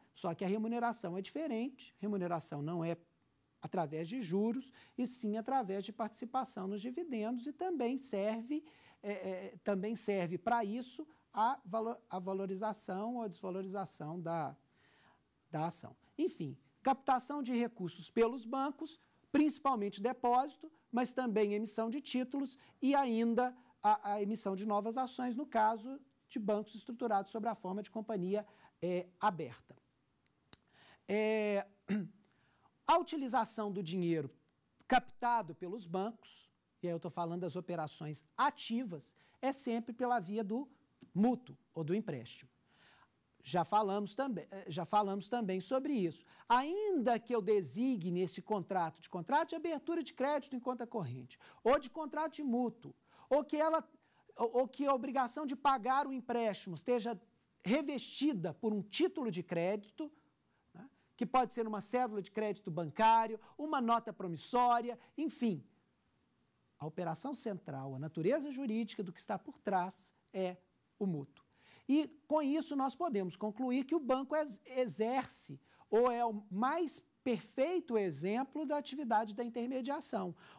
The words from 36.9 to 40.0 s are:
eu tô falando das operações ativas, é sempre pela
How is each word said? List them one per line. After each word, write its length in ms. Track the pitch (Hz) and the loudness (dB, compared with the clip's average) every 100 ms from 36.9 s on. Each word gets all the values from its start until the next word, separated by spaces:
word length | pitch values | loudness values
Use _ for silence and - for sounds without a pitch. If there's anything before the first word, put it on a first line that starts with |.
eu 80 | 170 | -4
tô 100 | 156 | -4
falando 300 | 156 170 175 | -2 -2 -2
das 160 | 180 175 | -4 -4
operações 640 | 165 175 151 - 151 147 - - | -4 -4 -4 -6 -8 -10 -8 2
ativas, 760 | 269 269 - 226 247 165 - - _ _ | 2 2 -2 -4 -4 -8 -12 -20 _ _
é 120 | 254 | -2
sempre 400 | 269 - 233 233 | -2 -2 -2 -4
pela 280 | 233 | -4